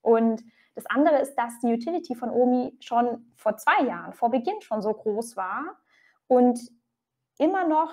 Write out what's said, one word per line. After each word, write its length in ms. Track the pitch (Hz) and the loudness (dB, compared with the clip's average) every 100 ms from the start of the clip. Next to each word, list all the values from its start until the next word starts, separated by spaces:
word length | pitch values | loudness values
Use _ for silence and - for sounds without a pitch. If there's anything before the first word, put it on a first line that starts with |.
Und 400 | - 226 226 226 - _ _ | 4 4 4 0 -8 _ _
das 120 | - - | -18 -4
andere 320 | 233 311 285 | 2 4 4
ist, 160 | 269 | 0
dass 240 | - 240 - | -4 -6 -2
die 120 | 240 | -2
Utility 420 | 233 233 349 339 | -2 -2 -6 -6
von 160 | 233 233 | -10 -4
Omi 460 | 233 247 247 254 _ | 2 2 2 -2 _
schon 520 | - 233 240 233 - _ | -4 0 0 -4 -12 _
vor 200 | 220 214 | -4 0
zwei 280 | - 403 262 | 2 2 0
Jahren, 260 | 170 170 | -4 -12
vor 180 | - 233 | -4 -2
Beginn 300 | 254 240 415 | 0 -2 -6
schon 220 | - 208 | -6 -4
so 100 | 196 | -4
groß 440 | 214 220 208 233 196 | -4 -4 -4 -6 -8
war 400 | 185 214 320 381 _ _ _ _ _ | -8 -6 -8 -14 _ _ _ _ _
und 340 | 254 247 240 - _ _ _ _ _ _ _ | 4 4 2 -8 _ _ _ _ _ _ _
immer 280 | 311 381 339 | 0 0 0
noch 240 | 311 320 | 0 0